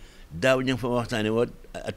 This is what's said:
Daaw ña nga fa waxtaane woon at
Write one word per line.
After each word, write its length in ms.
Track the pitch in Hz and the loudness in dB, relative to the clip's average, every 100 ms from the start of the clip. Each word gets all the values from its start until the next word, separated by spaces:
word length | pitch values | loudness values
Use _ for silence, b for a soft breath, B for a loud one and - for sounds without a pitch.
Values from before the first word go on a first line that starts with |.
| B B B | B B B
Daaw 280 | 147 131 131 | 0 2 4
ña 120 | 131 | 2
nga 60 | 127 | 0
fa 60 | 123 | 0
waxtaane 400 | 123 117 117 107 | 0 0 0 2
woon 200 | 113 123 - - | 2 0 -2 -14
at 180 | - - | -10 -10